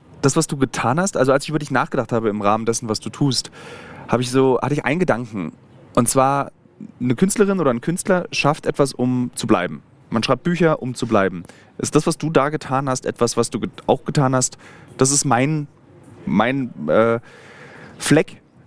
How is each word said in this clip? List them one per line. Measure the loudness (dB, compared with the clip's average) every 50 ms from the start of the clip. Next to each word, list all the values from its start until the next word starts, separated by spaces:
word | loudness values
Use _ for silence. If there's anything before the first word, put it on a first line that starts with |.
| _ -20 -6 -2
das, | 0 0 2
was | 2 0
du | -2 -2
getan | -4 -4 -4 -4 -2 -2 -2 0 0
hast, | -2 -2 0 0
also | 2 4
als | 2 2 0
ich | -2
über | -6 -6
dich | -4 -2
nachgedacht | -2 -2 -2 -2 -2 -4 -2 -2
habe | -2 -2 0 -2
im | -2 0
Rahmen | 2 2 2 2 0
dessen, | -2 -2 -2 -2 -4
was | -6 -6
du | -6 -8
tust, | -4 -2 0 0 0 -2 -6 -8 -12 -20 -20 -18 -18 -18 -18 -20 -20 -16 -6 -2
habe | 0 0
ich | 0 2
so, | 2 4 4 4 4 2
hatte | 0 -2
ich | -2 -2 -2
einen | -2 0 0
Gedanken. | 0 0 0 -2 -4 -8 -8 -6 -6 -8 -10 -14 -20 -20 -20 -20 -12 -4 0
Und | 0 2 2
zwar, | 4 2 4 4 2 0 -2 -6 -10 _ _ _ _ -20 -20 -18 -10 -4
eine | -2 -2 0
Künstlerin | 2 2 2 2 2 2 2 2 2
oder | 2 0
ein | 0 0
Künstler | -2 -4 -4 -2 0 0 0 0 0 -4
schafft | -4 -2 0 0 0 -2 -4
etwas, | -4 0 0 0 0 0
um | -2 0 0 0 0 -2 -4 -6
zu | -4 0
bleiben. | 2 2 2 0 -2 -6 -10 -16 _ _ _ _ -4
Man | -4 -2
schreibt | 0 0 0 0 0
Bücher, | -2 0 2 2 2 2 0
um | -4 -6 -6
zu | -6 -2 0
bleiben. | 2 2 2 2 -2 -6 -12 -14 -18 -20 -20 -20 _
Ist | -8 -4 0 0
das, | 2 2
was | 0 -2 -2
du | -2 0
da | 2 2 2 2
getan | -2 -6 -4 -2 -2 -2 0 -2
hast, | -4 -4 -4
etwas, | -6 -2 0 0 0 2
was | 0 -2 -2
du | -2 -6
get-, | -6 -6 -8 -4 0
auch | 0 0 0 0
getan | -2 0 2 2 2 2
hast? | 0 0 -2 -4 -8 -20 -20 -20 -20 -20 -6 -2
Das | 0 2 2
ist | 2 2 2
mein, | 2 2 2 2 2 0 -2 -4 -8 _ _ _ _ -20 -20 -20 -20 -20 -12 -6
mein, | -2 0 2 2 2 0 -2 -4 -6 -8 -6 -2 2
äh, | 2 4 4 4 2 -2 -4 -10 -20 -20 -20 -20 -20 -20 -20 -20 -20 -20 -20 -20 -12 -4
Fleck, | 0 4 4 4 4 0 -4 -20 _ _ _ -20 -10